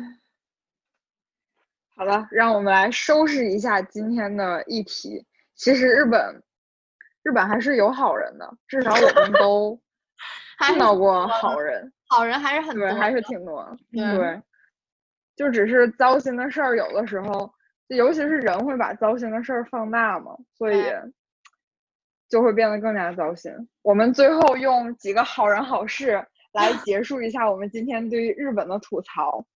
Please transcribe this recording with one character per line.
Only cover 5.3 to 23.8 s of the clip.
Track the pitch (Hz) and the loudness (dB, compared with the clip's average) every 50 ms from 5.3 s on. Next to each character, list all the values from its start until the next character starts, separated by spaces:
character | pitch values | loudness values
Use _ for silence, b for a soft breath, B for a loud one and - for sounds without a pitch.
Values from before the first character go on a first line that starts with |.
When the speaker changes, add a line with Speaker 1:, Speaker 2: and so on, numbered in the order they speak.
| _ _ _ _ _ | _ _ _ _ _
Speaker 1:
其 | - - 254 | -2 2 2
实 | 277 254 254 | 4 4 4
日 | 254 233 269 302 | 4 4 4 4
本， | 233 233 196 113 98 - - _ _ _ _ _ _ _ _ _ _ _ b b b b _ | 4 4 2 2 -2 -6 -14 _ _ _ _ _ _ _ _ _ _ _ b b b b _
日 | - 302 | -4 0
本 | 247 220 185 | 2 2 2
还 | 202 208 240 | 2 0 0
是 | 233 285 277 | 0 0 2
有 | 226 202 220 | 2 2 2
好 | 262 269 262 196 143 | 2 0 0 0 0
人 | - - - - | -2 -4 -8 -10
的， | 76 - - 233 _ _ | -14 -16 -18 -18 _ _
至 | - 269 269 | -6 -4 -2
少 | 254 - | 0 2
我 | - - 466 - - 587 | 4 4 4 6 6 4
们 | 605 587 - | 4 4 4
都 | 571 202 202 202 208 208 415 453 - _ _ _ _ _ _ _ - | 4 4 4 2 2 0 -2 -4 -8 _ _ _ _ _ _ _ -20
Speaker 2:
<laughs> | - - - - - - - - | -18 -18 -16 -18 -20 -18 -4 0
还 | 285 | 2
是 | 277 | 2
挺 | 381 294 | 4 4
多 | |
的。 | |
Speaker 1:
碰 | |
到 | 247 220 202 | 4 4 4
过 | 185 196 196 185 180 180 208 | 4 4 4 4 2 2 0
好 | 226 226 220 175 131 147 | -2 -2 -2 -2 -2 -2
人。 | 147 147 120 - - 262 - _ _ - | -4 -4 -6 -6 -10 -14 -20 _ _ 0
Speaker 2:
好 | 247 233 233 | 2 2 2
人 | 233 240 285 | 2 -2 -2
还 | 294 277 285 | -2 -2 -2
是 | 311 | -2
很 | 311 311 247 | -4 -4 -4
多 | 208 202 | -2 -2
的。 | 190 | -2
Speaker 1:
对， | 208 - | 0 0
还 | 214 214 | 0 0
是 | 262 247 | 0 -2
挺 | 220 - 240 180 180 | -4 -4 -8 -10 -10
多。 | 170 151 127 - - 240 - _ _ | -10 -10 -12 -12 -14 -18 -20 _ _
Speaker 2:
对。 | 233 226 208 208 202 185 | -6 -4 -2 -2 0 0
Speaker 1:
对。 | 180 170 165 208 - _ _ _ _ _ _ _ _ _ _ _ _ _ _ _ _ _ _ | -2 -2 -4 -8 -14 _ _ _ _ _ _ _ _ _ _ _ _ _ _ _ _ _ _
就 | - 285 285 | -4 -2 0
只 | 233 220 202 220 | 2 2 2 4
是 | 247 247 247 233 | 4 4 4 4
糟 | 233 - 262 254 262 285 | 2 2 4 4 4 2
心 | 269 269 247 | 0 -4 -6
的 | 247 254 285 | -6 -6 -6
事 | 240 302 | -4 -2
儿， | 277 254 233 | -2 0 0
有 | 220 - - | 0 -2 -2
的 | - 202 233 | -4 -4 -4
时 | 202 208 185 | -4 -6 -8
候， | 196 208 202 - 196 214 _ _ _ _ _ _ _ - | -6 -6 -6 -6 -8 -10 _ _ _ _ _ _ _ -4
就 | 262 | 0
尤 | 247 240 277 | 2 2 2
其 | 330 311 | 2 0
是 | 285 294 311 294 | 0 0 -2 0
人 | 240 202 180 196 240 | 0 0 0 0 -2
会 | 285 269 | -4 -2
把 | 240 202 - 208 | -2 -4 -4 -2
糟 | - 226 214 233 | 0 0 0 0
心 | 247 240 220 | -2 -4 -6
的 | 220 233 233 | -6 -6 -6
事 | 262 | -4
儿 | 262 240 233 | -6 -6 -6
放 | - - 233 220 214 | -6 -8 -8 -6 -2
大 | 226 233 226 214 190 170 | -2 0 0 0 -2 -4
嘛， | - - - - - _ _ - | -8 -12 -18 -20 -20 _ _ -6
所 | 226 214 | -2 0
以 | 208 202 | 0 0
Speaker 2:
对。 | - - 104 95 - 240 - _ _ _ _ _ _ _ _ _ _ _ _ _ _ _ _ _ _ _ _ _ _ _ | 0 -2 -4 -6 -10 -14 -20 _ _ _ _ _ _ _ _ _ _ _ _ _ _ _ _ _ _ _ _ _ _ _
Speaker 1:
就 | 240 226 | 2 2
会 | 247 233 | 2 2
变 | 208 220 226 214 | 2 2 0 0
得 | 208 208 | 0 -2
更 | 214 220 214 | -4 -4 -4
加 | 196 175 175 | -4 -4 -6
糟 | 180 185 156 160 175 | -4 -4 -6 -6 -6
心。 | - - - - - 233 - _ _ | -8 -12 -16 -16 -16 -18 -20 _ _